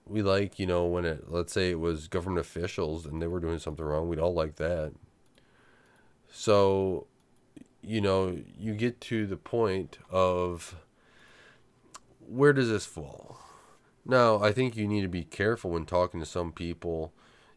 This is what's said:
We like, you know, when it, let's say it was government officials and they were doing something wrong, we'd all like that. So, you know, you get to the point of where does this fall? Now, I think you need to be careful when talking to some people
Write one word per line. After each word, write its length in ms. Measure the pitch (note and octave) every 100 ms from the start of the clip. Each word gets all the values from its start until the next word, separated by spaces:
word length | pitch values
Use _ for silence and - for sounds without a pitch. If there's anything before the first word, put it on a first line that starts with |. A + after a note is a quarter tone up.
| -
We 160 | G#2
like, 360 | G2 F#2+ G2 -
you 80 | F#2
know, 200 | F2 F2
when 180 | F2
it, 260 | E2+ D#2 -
let's 220 | E2+ E2+
say 180 | G2+ F#2
it 80 | E2+
was 300 | E2+ D#2+ D#2
government 320 | F#2 F2 F2
officials 680 | D2+ - F2+ - D#2 D#2+ D#2
and 160 | D#2+
they 60 | E2+
were 100 | F2+
doing 220 | E2 E2
something 240 | D#2 D2+
wrong, 240 | D#2 D2+ E2+
we'd 100 | D#2+
all 160 | E2+
like 220 | E2+ D#2+ -
that. 360 | D#2+ F2 D2+ - - _ _ _ _ _ _ _ _ _ _ _ _
So, 760 | - - G2+ G2 G2 F#2+ E2 - _ _ _ _ - - _
you 180 | G2+ A2
know, 360 | G2+ F#2+ F#2+ F2 G1+ -
you 160 | G#2+
get 260 | G#2+ A#2+ A#2
to 240 | - A2+ G#2
the 100 | F2+
point 640 | - A#2+ A2 F#2+ E2 - -
of 640 | F#2 F#2 F2+ F2+ E2+ - F2 - _ _ - - - - - _ _ _ - - _ -
where 260 | B2 D3
does 160 | C#3 A#2+
this 180 | G#2+ -
fall? 520 | - C#2 - - - - - - - _ _
Now, 380 | - B2+ A#2 G#2
I 100 | G#2+
think 240 | G#2 B2+ A2+
you 120 | G#2
need 140 | G#2
to 60 | F#2+
be 160 | F2
careful 460 | D#2+ - G2+ A#2 F#2
when 160 | E2+ D2+
talking 340 | F2+ F2+ E2+
to 60 | D2+
some 260 | F2+ E2+
people 600 | D#2+ E2+ E2+ F2 D#2+ D#2+ - - - _